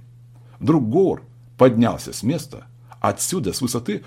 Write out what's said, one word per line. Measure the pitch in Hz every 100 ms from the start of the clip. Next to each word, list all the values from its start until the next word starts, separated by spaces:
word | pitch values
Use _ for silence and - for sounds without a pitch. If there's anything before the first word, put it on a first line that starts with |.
| - - - - - -
Вдруг | 110 160 110
Гоур | 151 185 80 - - - -
поднялся | 127 113 117 80 -
с | -
места. | 110 165 - - - - - -
Отсюда, | 101 98 - 185 104
с | -
высоты, | 123 120 123 208